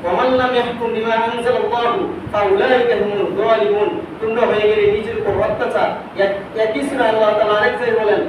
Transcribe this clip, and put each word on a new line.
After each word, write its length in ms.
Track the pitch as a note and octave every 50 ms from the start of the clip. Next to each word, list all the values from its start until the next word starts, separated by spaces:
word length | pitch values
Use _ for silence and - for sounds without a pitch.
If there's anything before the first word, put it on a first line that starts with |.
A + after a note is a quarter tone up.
| -
"ওমান 280 | - - A#3+ B3+ C4
লাম 220 | C4 B3+ B3+ B3+ B3+
ইয়াহকুম 400 | A#3+ A3 A#3+ A#3+ A#3+ A#3+ A3 G#3+
বিমা 220 | A3 A3 A3+ A3+
আনজালাল্লাহু 960 | A3+ A3+ A3+ A#3+ A#3+ A#3+ A#3+ A#3 A3 G#3 G#3 A#3 A#3+ A#3+ A#3 - - - - - - - - -
ফাউলাইকা 640 | G#3 G3+ G3 G3 - - C4 B3+ B3 A#3+ A#3 A3+
হুমুল 500 | G3+ G3 G#3 G#3 G3 F#3 - F#3+ G3 G#3+
যালিমুন", 560 | A3+ A3+ - - G#4 - G#3 G#4 F4+ - - - - - -
তোমরা 240 | A3 A3 A3 A#3 A#3
হয়ে 300 | - G3+ G#3 G#3 G#3 G#3+
গেলে 160 | G#3+ G3+ G3+
নিজের 260 | G#3 - - A4+ A4+
উপর 260 | A4 G#4 - F#3+ F#4 D#4+
অত্যাচার। 800 | E4 D#5+ - B4+ - - - - - - - - - - -
এক-, 380 | G3 G3 - - - - - A3
একই 220 | A3+ - - C#4
সূরা 220 | C#4 - C#4 C4 A#3+
আল্লাহ 340 | A3 A3 A3 A3 G#3+ G#3+
তাআলা 220 | G#3 G#3+ G#3+ G#3 G#3
আরেক 200 | G#3 B3+ B3 -
জায়গায় 260 | B3 A#3 - A4 A3
বলেন 160 | - - F3 -